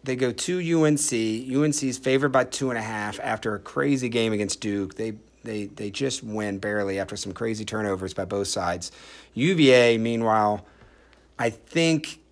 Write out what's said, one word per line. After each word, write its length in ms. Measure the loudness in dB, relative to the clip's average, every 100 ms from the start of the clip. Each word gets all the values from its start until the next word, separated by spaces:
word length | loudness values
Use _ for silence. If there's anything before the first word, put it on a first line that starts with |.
they 120 | -4 0
go 160 | 0
to 260 | 0 -4 -2
U 260 | 0 4
N 120 | 4 4
C. 400 | 2 0 0 -2
U 180 | -2 0
N 100 | 2
C 160 | 0 -2
is 80 | -2
favored 340 | 2 2 4
by 100 | 2
two 280 | 0 -2 -4
and 80 | -4
a 40 |
half 380 | -6 -6 -6 -6
after 340 | -6 -4 -4
a 60 | -6
crazy 480 | -6 -2 0 0 0
game 240 | 0 0
against 280 | 0 -2 -4
Duke. 360 | -4 -4 -4 -6
They, 160 | -8 -8 _ _
they, 220 | -10 -8 -8
they 240 | -10 -10
just 340 | -4 -4 -4
win 340 | -6 -4 -4 -4
barely 400 | -2 -2 -2 -2
after 180 | -4 -8
some 160 | -10
crazy 320 | -6 -4 -4
turnovers 480 | -6 -4 -2 -2 -4
by 120 | -6
both 240 | -4 -2 -2
sides. 420 | -2 -2 -4 -8 -16 -20 -20 -12
U 200 | 0 2
V 180 | 6 8
A, 240 | 8 8 4
meanwhile, 680 | 2 0 2 4 4 0 -6 _ -20 _ _ _ _ -4
I 120 | -4
think 680 | -4 -4 2 4 2 -2 -14 _